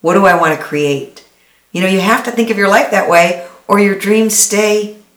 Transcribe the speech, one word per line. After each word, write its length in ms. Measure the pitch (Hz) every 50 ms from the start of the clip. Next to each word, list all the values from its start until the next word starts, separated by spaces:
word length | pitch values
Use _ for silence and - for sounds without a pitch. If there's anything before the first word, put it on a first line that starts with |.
What 140 | - 165 180
do 100 | 196 196
I 100 | 190 175
want 220 | 170 165 160 156 139
to 60 | -
create?" 600 | - - 147 147 143 143 135 131 - - - _ _ _ _ _ _ _ _ _ _
You 100 | _ 175
know, 60 | 185 190
you 140 | 190 190
have 220 | 180 196 233 254 247
to 60 | 247
think 180 | 233 233 226 226
of 80 | 226 202
your 100 | 202 190
life 240 | 196 233 285 277
that 180 | - 196 160 147
way, 380 | 170 170 170 175 180 180 - - - - _ -
or 120 | 196 202
your 160 | 202 202 196 190
dreams 400 | - 196 208 220 220 220 208 -
stay 600 | - - 208 202 214 214 208 214 208 208 208 - _ _ _